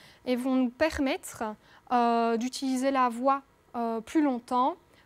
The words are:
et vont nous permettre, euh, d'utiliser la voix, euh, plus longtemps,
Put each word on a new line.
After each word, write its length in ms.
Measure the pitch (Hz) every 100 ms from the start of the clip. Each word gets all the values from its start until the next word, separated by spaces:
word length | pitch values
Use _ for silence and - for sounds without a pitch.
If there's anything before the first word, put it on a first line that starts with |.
| - - 254
et 100 | 247
vont 200 | 262 262
nous 140 | 247
permettre, 760 | - 320 320 269 359 - - 220 208 _ - -
euh, 440 | 247 233 233 233 226
d'utiliser 520 | 247 - 269 262 269
la 200 | 269 247
voix, 340 | 233 269 277 - _ _ 240
euh, 260 | 233 226
plus 220 | 220 320
longtemps, 500 | 294 240 - 247 269 359 _ _